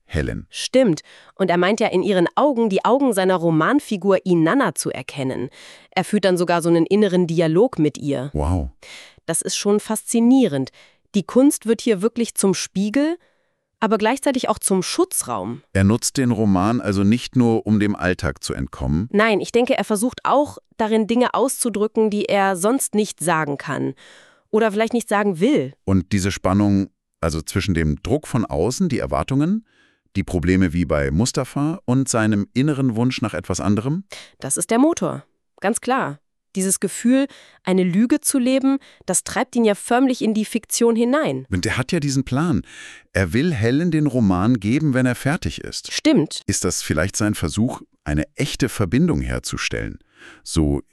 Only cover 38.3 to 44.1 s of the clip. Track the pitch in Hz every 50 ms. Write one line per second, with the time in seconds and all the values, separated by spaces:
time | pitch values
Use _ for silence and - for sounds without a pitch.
38.3 | - 269 240 254 262 269 254 269 269 269 - - - _ - - 180 - - -
39.3 | - - 359 - - 240 233 214 202 - - - 240 247 277 254 254 - - 214
40.3 | 214 220 208 - - 220 - - - - 233 233 233 220 240 240 269 302 302 180
41.3 | 131 131 131 - - - - 113 104 113 127 - 180 170 143 143 131 139 131 -
42.3 | 123 135 165 180 135 87 - - - - - - - - - _ _ 92 98 82
43.3 | 78 117 147 180 156 101 110 117 127 147 175 175 160 156 151 143